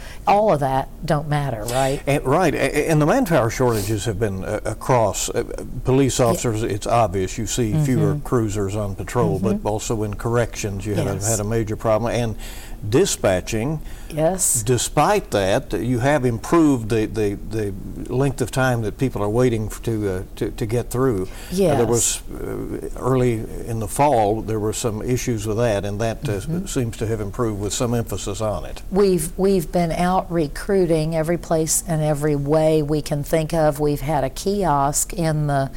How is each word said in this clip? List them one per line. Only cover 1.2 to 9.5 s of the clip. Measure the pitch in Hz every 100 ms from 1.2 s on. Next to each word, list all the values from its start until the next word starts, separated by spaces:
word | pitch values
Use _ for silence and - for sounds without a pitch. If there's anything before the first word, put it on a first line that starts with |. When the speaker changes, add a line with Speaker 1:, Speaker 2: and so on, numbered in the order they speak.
| 151
Speaker 1:
matter, | 147 139 113 110
right? | 123 135 143 -
Speaker 2:
And, | 139 131
right, | 156 180
a-, | 120 131 147 147
and | 156
the | 147
manpower | 240 214 160 113
shortages | - 127 113 101 110 117
have | 98
been, | 107 95
uh, | - 107 -
across, | 110 - 127 107 - -
uh, | 117 117 - 113 123 113
police | 131 139 120
Speaker 1:
Yeah. | 120
Speaker 2:
officers. | 113 120 107
It's | 113 101 -
obvious. | 117 110 95 92 -
You | 107
see | - 113 156 143
fewer | 123 104 147
Speaker 1:
Mm-hmm. | -
Speaker 2:
cruisers | 127 113 104 98 104
on | 101 95
patrol, | 92 123 117 -
Speaker 1:
Mm-hmm. | 95